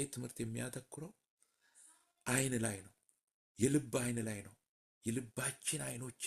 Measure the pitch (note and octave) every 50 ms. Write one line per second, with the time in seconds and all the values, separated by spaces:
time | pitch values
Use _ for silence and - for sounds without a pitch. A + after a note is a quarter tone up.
0 | C#3 C#3 - B2 B2 B2 - - A#2+ A2+ A2+ A#2 A#2+ B2+ B2 B2+ A#2+ - - -
1 | D3+ F3+ - _ _ _ _ _ _ _ _ _ _ _ _ - - - - _
2 | _ _ _ _ - - B2 C3 C3+ C3+ B2+ A#2+ A2+ A2+ G#2 F#2+ F#2 - - _
3 | _ _ _ _ _ _ _ _ _ _ _ - G#2 C3 C#3 D3 C3 A#2+ A2 C3+
4 | B2 B2 A#2+ A#2 A2 A2 G#2+ G2+ G2 - - - _ _ _ _ _ _ _ _
5 | - A2+ A2+ B2+ B2 A2+ - - B2 - - - - - - D3+ C#3 C3+ B2+ A#2+
6 | B2 B2+ A2+ - -